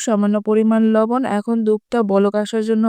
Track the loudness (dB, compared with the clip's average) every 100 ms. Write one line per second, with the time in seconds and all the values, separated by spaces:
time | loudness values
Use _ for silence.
0 | 0 0 0 0 0 0 2 2 2 2
1 | 0 -2 -2 -4 -2 -2 0 -2 -2 -2
2 | 0 2 2 0 -4 -4 -2 0